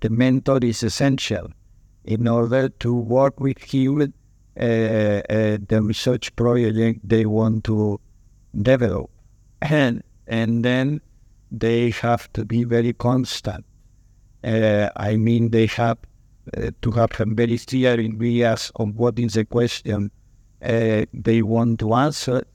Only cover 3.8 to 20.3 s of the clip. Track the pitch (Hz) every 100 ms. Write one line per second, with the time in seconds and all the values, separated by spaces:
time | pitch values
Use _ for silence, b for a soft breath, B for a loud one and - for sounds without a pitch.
3.8 | 131 147 143 - _ _ _ - 117 113
4.8 | 110 110 104 101 - 107 110 104 98 110
5.8 | 107 110 131 123 - - 120 120 113 110
6.8 | 113 110 98 113 107 107 110 113 117 107
7.8 | 107 101 - _ _ _ _ - 107 131
8.8 | 117 90 - - _ _ _ _ 147 151
9.8 | 131 117 - _ - 113 113 117 123 127
10.8 | 135 151 - _ _ _ _ 117 113 117
11.8 | 120 107 117 117 - - 107 117 120 117
12.8 | 120 120 120 131 123 - - 92 - _
13.8 | _ _ _ _ _ _ 123 110 110 104
14.8 | 101 - 101 107 110 117 117 113 110 -
15.8 | 117 117 - _ _ _ - - 117 -
16.8 | 117 113 113 - 107 110 120 117 - 131
17.8 | 127 120 110 110 120 120 117 113 - -
18.8 | 107 110 120 110 117 110 110 117 120 -
19.8 | - 104 101 - _